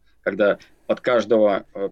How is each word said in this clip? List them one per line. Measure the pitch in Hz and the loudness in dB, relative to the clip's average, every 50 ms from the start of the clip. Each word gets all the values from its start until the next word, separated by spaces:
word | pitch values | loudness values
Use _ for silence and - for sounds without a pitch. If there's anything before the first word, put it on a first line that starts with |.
| _ _ _ _ | _ _ _ _
когда | _ 107 98 95 104 101 92 - - _ _ _ _ | _ -8 -2 0 0 0 0 -2 -6 _ _ _ _
под | - 110 - | -8 -8 -6
каждого, | - 127 127 117 104 104 117 110 107 104 98 - - - _ | -2 -2 0 0 0 0 2 2 2 2 2 0 -4 -8 _
э, | 101 98 95 | -10 -10 -10